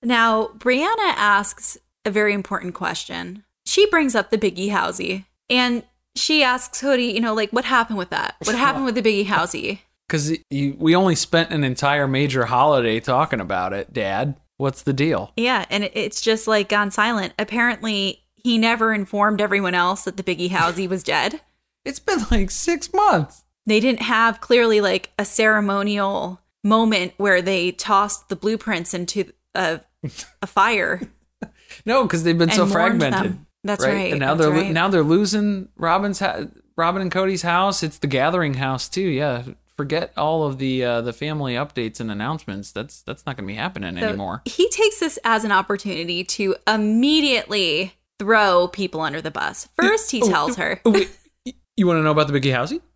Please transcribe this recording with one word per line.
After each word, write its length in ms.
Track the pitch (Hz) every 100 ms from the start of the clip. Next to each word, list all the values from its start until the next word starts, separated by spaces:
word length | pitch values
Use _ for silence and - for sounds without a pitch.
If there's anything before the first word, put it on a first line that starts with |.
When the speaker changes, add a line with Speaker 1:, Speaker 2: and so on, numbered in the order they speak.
Speaker 1:
Now, 440 | 240 247 226 220 220 -
Brianna 560 | 240 254 339 453 392 -
asks 640 | 208 202 202 - - - _ _ -
a 60 |
very 220 | 202 214
important 420 | 202 185 202 180 180
question. 680 | 180 175 - 175 175 196 _ _ -
She 220 | - 415
brings 240 | 349 285
up 160 | 233 196
the 80 | 220
Biggie 320 | 208 180 196
Housie, 560 | 202 175 175 180 185 190 _ _
and 320 | 247 247 240 - _ _ -
she 280 | - 311
asks 360 | 269 247 - -
Cody, 260 | 269 262 247
you 140 | 208
know, 140 | 226
like, 160 | 220 208
"What 140 | 226 254
happened 320 | 254 233 214
with 140 | 180
that? 240 | - - -
What 120 | - 233
happened 300 | 277 269 262
with 80 | 233
the 60 |
Biggie 240 | 220 208 196
Housie?" 560 | 190 170 - - 196 _ _ _
Speaker 2:
'Cause 240 | 156 151 160 _
you, 240 | 139 139 139
we 180 | 156 175
only 200 | 190 156
spent 340 | - 170 165
an 140 | 156
entire 440 | 139 127 143 147 139
major 380 | 131 143 131 117
holiday 540 | 123 143 143 117 110
talking 400 | 113 127 156 123
about 340 | 92 95 92
it, 180 | 98 -
Dad. 440 | 127 101 98 135 139 _ _
What's 260 | 135 131
the 100 | -
deal? 400 | 131 151 120 98 -
Speaker 1:
Yeah, 300 | 240 247 -
and 120 | 208
it, 80 | 202 -
it's 260 | 208 -
just, 260 | - 220 220
like, 220 | 220 202
gone 220 | 208 202
silent. 420 | 202 214 226 185 -
Apparently, 840 | 208 220 240 226 226 208 196 - _ _
he 240 | 247 233
never 340 | 226 233 226
informed 480 | 214 196 208 208 208
everyone 320 | 208 196 190
else 300 | 180 175 190
that 140 | - 196
the 60 |
Biggie 280 | 190 170 175
Housie 360 | 185 165 170 185
was 140 | 185
dead. 400 | - 156 - 311 _ _ _ _
Speaker 2:
It's 160 | - 269
been, 200 | - 370 214
like, 220 | 233 190
six 420 | - - 339 -
months. 500 | 381 415 208 147 - _ _ -
Speaker 1:
They 140 | 214
didn't 240 | 240 233
have, 360 | 226 226 226 220
clearly, 380 | - 247 233 214
like, 300 | 202 185 - -
a 80 | 202
ceremonial 1120 | - 220 214 202 196 202 202 196 196 180 185 _ _
moment 500 | 202 220 226 214 180 -
where 240 | 202 185
they 300 | 180 190 175
tossed 580 | 180 - 196 208 - -
the 60 | 185
blueprints 580 | 214 220 - 190 170
into 400 | 180 175 208 185 - _ -
a, 260 | 180 160 _ _ 143 - - _
a 20 | 196
fire. 540 | - 202 220 170 180 - _ _ _
<laughs> 100 | - _ _ - -
Speaker 2:
No, 220 | 262 226
'cause 160 | 170
they've 140 | 165 170
been 120 | 165
Speaker 1:
And 60 | 214
Speaker 2:
so 60 | 180
Speaker 1:
mourned 80 | 196 175 170
Speaker 2:
fragmented, 300 | 147 190 -
Speaker 1:
them. 160 | - - _
That's 200 | - 202
Speaker 2:
right? 100 | -
Speaker 1:
right. 180 | 202 185
Speaker 2:
And 80 | 143
now 160 | 135 156
Speaker 1:
That's 120 | 156
Speaker 2:
they're 80 | 151
lo-, 60 |
Speaker 1:
right. 80 | 196
Speaker 2:
now 160 | 165 185
they're 160 | 185
losing 680 | 151 170 208 214 208 196 185 _
Robin's 440 | 170 180 202 190
ha-, 260 | 196 - 147 - _ -
Robin 240 | 165 185
and 100 | 185
Cody's 300 | 175 190 190
house. 400 | 170 175 196 185
It's 140 | 160 -
the 100 | 147
Gathering 460 | 135 139 180 156
House 340 | 131 139 131 -
too. 140 | -
Yeah, 420 | 190 135 147 123 123 - _ _
forget 380 | 143 156 170 -
all 300 | 147 160 151
of 120 | 135
the, 280 | 135 131 123
uh, 160 | 120
the 100 | 117
family 440 | 117 147 151 139 120
updates 440 | 143 - 113 -
and 100 | 113
announcements. 600 | 104 113 156 - 98 101
That's, 300 | - 127 -
that's 240 | - 120 -
not 100 | 131
gonna 120 | 98
be 80 | 104
happening 420 | 151 190 135 87
Speaker 1:
So 80 | 220
Speaker 2:
anymore. 340 | - 196 196 -
Speaker 1:
he 240 | - 359
takes 300 | - 440 427
this 200 | 330 - 226
as 180 | 220
an 80 | 220
opportunity 720 | 196 196 202 208 156 170 175
to 320 | 180 - 196 185 -
immediately 1300 | 214 214 220 269 311 294 240 - 208 180 151 190 _ _ _
throw 480 | 202 220 208 180 180
people 320 | - 190 156
under 200 | 156 147
the 100 | 165
bus. 360 | 156 76 - - -
First, 360 | 381 440 440
he 100 | 247
Speaker 2:
Oh, 60 | 226
Speaker 1:
tells 280 | 170 147 226
Speaker 2:
oh, 40 |
Speaker 1:
her. 200 | 156 - -
Speaker 2:
oh, 60 |
wait. 180 | 202 185 - _ _ -
Y-, 80 | - _ -
you 120 | 185
wanna 160 | 165
know 80 | 156
about 160 | 151 147
the 80 | 143
Biggie 140 | 139
Housie? 280 | 127 139 311 _